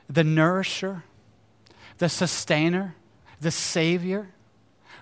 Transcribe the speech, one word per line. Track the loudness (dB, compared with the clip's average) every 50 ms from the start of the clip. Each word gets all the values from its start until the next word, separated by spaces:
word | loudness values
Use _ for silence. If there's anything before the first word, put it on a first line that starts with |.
| _ -2
the | 0 2 2
nourisher, | 4 4 4 4 4 2 0 -2 -4 -6 -6 -6 -8 -8 -10 -16 -20 _ -20 _ _ _ _ _ _ _ _ _ -20 -20 -20 -20 -14 -4 -2
the | -2 0
sustainer, | 0 0 -2 0 -2 -2 0 0 2 2 2 2 2 0 -4 -6 -10 -16 _ _ _ _ -20 -20 -12 -6
the | -4 -4
Savior? | -2 -2 -4 -2 0 0 2 2 0 0 -2 -2 -4 -4 -6 -10 -18 _ _ _ _ _ _ _ _ _ _ -20 -20 -20